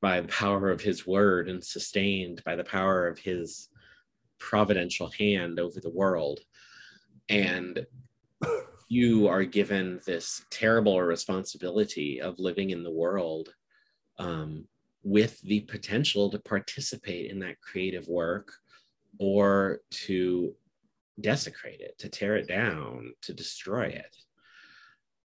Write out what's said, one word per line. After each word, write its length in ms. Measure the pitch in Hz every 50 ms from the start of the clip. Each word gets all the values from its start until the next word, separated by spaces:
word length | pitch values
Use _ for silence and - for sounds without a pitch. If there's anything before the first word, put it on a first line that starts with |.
by 180 | - 95 90 90
the 60 | 85 82
power 440 | - - 101 101 101 98 98 98
of 100 | 90 82
his 240 | - 104 90 - -
word 420 | 92 92 98 104 101 92 90 85 92
and 160 | 92 90 -
sustained 800 | - - 82 - - - 101 98 101 98 95 92 87 87 82 -
by 120 | 80 85
the 80 | 85 87
power 440 | - - 95 95 98 95 92 87 85
of 120 | 80 -
his 500 | - 95 92 90 82 80 - - - - _ _ - - - _ _ _ _ _ _ _ _ -
providential 680 | - - - 104 107 98 104 92 87 90 - - 87 82 - -
hand 400 | 104 104 101 92 87 85 82 85
over 200 | 87 87 85 90
the 100 | 87 85
world. 480 | 82 85 - 95 90 82 76 71 71 - - _ _ - - - - - - - - - _ _ _ _ _ -
And 560 | 104 104 95 92 90 90 90 87 85 - - - - - - _ _ _ _ _ _ - - - - 104 - - - - _ -
you 380 | 117 123 120 117 113 110 104 98
are 160 | 90 95 98
given 560 | 90 - 101 98 - 101 98 92 92 90 90 -
this 380 | - 87 82 - - - - - -
terrible 500 | - - 113 110 113 117 107 104 95 92
responsibility 1200 | 90 85 85 85 - - 95 95 95 - - - 90 90 87 107 104 104 - - 73 71 65 64
of 180 | 71 92 87 87
living 320 | 92 90 85 101 98 95
in 120 | 90 85 85
the 80 | 85
world, 640 | 80 80 82 87 98 98 87 82 80 80 80 - - _ _ _ _ _ _ _ _ _ _ _ _ -
um, 480 | 95 87 82 80 78 78 78 76 - - _ _ _ _ _ _ -
with 360 | 101 98 104 110 127 - -
the 200 | - 95 104 104
potential 680 | 104 - - 101 - - 104 120 151 - - 101 101 101
to 80 | 104 104
participate 880 | - - 107 95 - - - - - - - 107 - 104 90 87 - -
in 100 | 98 98
that 220 | 95 87 71 -
creative 460 | - - - 95 92 95 92 87 82 -
work 440 | 85 87 82 82 90 - - - - - _ _ - - _ _ _ _ _ _ - -
or 600 | 98 98 98 104 101 98 98 98 98 95 - - - _
to 640 | - - - - 95 90 92 90 90 90 87 78 - _ _ _ _ _ _ _ _ _ _ _ _ 104
desecrate 600 | 104 107 135 139 - - - - - - - -
it, 160 | - - - -
to 100 | - -
tear 260 | - - 101 101 110
it 120 | 101 - -
down, 640 | 87 98 120 107 82 78 69 55 62 60 58 62 62 _
to 100 | - - -
destroy 520 | - 80 - - - - 92 101 123 107
it. 300 | 67 - - - - _ _ _ _ _ _ _ _ - - - - - - - - _ _ _ _ _ _ _ _